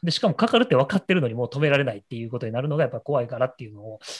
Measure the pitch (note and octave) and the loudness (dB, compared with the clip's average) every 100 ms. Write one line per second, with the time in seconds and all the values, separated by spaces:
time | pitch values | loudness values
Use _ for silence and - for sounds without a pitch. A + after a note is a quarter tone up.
0 | E3+ - G3 D#3 A3+ A#3 B3 C3 C#3 G3 | -4 0 0 2 4 4 4 4 4 0
1 | - F#3 B2 A2+ A#2+ C3+ D3+ C#3 C3+ G#2 | 2 2 2 -2 -4 0 2 2 2 -4
2 | - A#2 A#2 A#2+ A2+ A#2 D3 D3+ C3 A#2 | -10 -8 -6 -6 -4 -4 -2 0 0 -2
3 | - C#3+ A#2+ A#2 B2+ - A2 G#2 A2 A2 | -2 -2 -2 -2 -2 -2 -16 -14 -16 -14
4 | - | -14